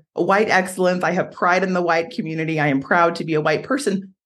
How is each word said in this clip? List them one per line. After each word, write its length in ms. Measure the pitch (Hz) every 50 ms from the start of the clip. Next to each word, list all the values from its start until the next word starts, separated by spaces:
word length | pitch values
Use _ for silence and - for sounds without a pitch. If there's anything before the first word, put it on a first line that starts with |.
| _ _ _
white 360 | - 175 180 190 202 220 -
excellence, 540 | - 190 185 190 190 - 185 180 180 180 175
I 80 | 160
have 200 | 175 180 151 151
pride 320 | - - 202 180 175 185 185
in 100 | 190 185
the 80 | 180
white 300 | 175 170 165 165 175 -
community, 480 | - - 170 156 160 160 160 160 160 156
I 80 | 147 151
am 140 | 135 135
proud 340 | 135 - 202 175 170 170 170
to 80 | - 170
be 120 | 156 156
a 60 | 151
white 220 | 151 156 156 - -
person," 500 | - 262 - - - 190 190 - - - _ _